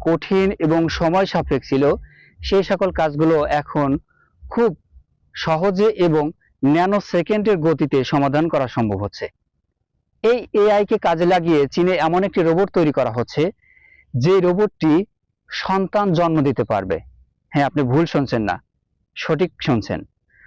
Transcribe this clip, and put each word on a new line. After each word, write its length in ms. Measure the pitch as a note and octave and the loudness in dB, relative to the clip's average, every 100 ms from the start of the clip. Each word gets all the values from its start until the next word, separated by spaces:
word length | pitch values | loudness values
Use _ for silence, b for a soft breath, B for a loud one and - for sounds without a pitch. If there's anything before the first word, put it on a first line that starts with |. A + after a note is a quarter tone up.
কঠিন 500 | E3 E3 - F#3+ F#3+ - | -2 -2 0 0 0 0
এবং 300 | D#3+ E3 D#3+ | 0 0 0
সময় 360 | - E3 F#3 F#3+ | 0 0 0 0
সাপেক্ষ 420 | F3 - C3+ - | -2 -2 -4 0
ছিল, 260 | F#3+ C#3+ C#3+ b b b b | 2 2 0 b b b b
সেই 200 | - G3 | -2 0
সকল 280 | F#3 F#3 F#3+ | 0 0 -2
কাজগুলো 540 | E3 D#3+ D3 D#3+ D#3+ D3 | 0 -2 0 2 2 2
এখন 540 | D3 D3 D3+ C#3 D3 - _ _ _ - | -2 -2 -2 -2 -2 -6 _ _ _ -8
খুব 280 | - A#3 D3+ _ - _ _ _ - | 0 0 -2 _ -20 _ _ _ -8
সহজে 500 | E3 D#3+ G3 F#3+ G#3+ | -4 0 0 2 0
এবং 460 | G#3 F3 D3+ D3+ - _ _ C3+ | 2 2 2 0 -6 _ _ 2
ন্যানো 340 | D#3+ F#3+ G3+ | 2 2 0
সেকেন্ডের 580 | - F3 D#3+ G#3+ G#3+ F#3 | 0 -2 -2 0 0 2
গতিতে 460 | D#3+ D3 D3+ C#3 | 2 0 0 0
সমাধান 440 | B2 D3 C#3 C#3+ E3 | 0 0 0 0 0
করা 200 | D3+ B2 | 0 -2
সম্ভব 360 | B2+ G#2+ G2 | -2 -2 -2
হচ্ছে। 240 | G2+ - - _ _ _ _ _ _ _ _ _ | -6 -8 -14 _ _ _ _ _ _ _ _ _
এই 240 | A3 B3 - | 0 0 -2
এআই 320 | G#3+ G#3 G#3 G#3 | 0 2 2 0
কে 120 | G#3+ | -2
কাজে 280 | F3+ E3 F3 | 0 0 2
লাগিয়ে 420 | F3+ E3 D3+ C#3 | 2 2 2 2
চীনে 240 | - F3+ | 0 0
এমন 320 | F3 D#3+ F3+ | 0 0 0
একটি 200 | F#3+ - | 0 0
রোবট 260 | E3 E3 G3 | 0 2 0
তৈরি 180 | F#3 D#3 | 0 0
করা 200 | C3+ B2 | 0 -2
হচ্ছে, 400 | A#2+ A#2 - F3 - b b b b b B2 | -2 -4 -2 -4 -4 b b b b b -2
যে 220 | D3+ F#3+ | 2 4
রোবটটি 680 | F3+ F3+ G#3+ - D#3 D#3+ G#3+ _ _ _ - | 4 2 0 0 2 2 0 _ _ _ -14
সন্তান 640 | - - F#3+ F#3 G#3+ G3+ | -8 -4 -2 -2 0 0
জন্ম 280 | E3 E3+ D#3+ | 2 2 2
দিতে 220 | C#3 C3+ | 0 0
পারবে। 360 | A#2+ G#2 F#2+ D#2 - - _ _ _ | -2 -2 -2 -6 -8 -20 _ _ _
হ্যাঁ, 160 | D3 C3+ | -2 -2
আপনি 180 | D3+ | 0
ভুল 220 | B2+ C#3 E3+ | 0 0 0
শুনছেন 360 | D3+ C3+ A#2+ | -2 -2 -2
না, 220 | G2 F2 _ _ _ _ _ - | -4 -6 _ _ _ _ _ -10
সঠিক 360 | - D3+ F3+ - | -4 -2 -4 -4
শুনছেন। 420 | D#3 A#2 - F2 - _ _ b | -4 -2 -2 -8 -10 _ _ b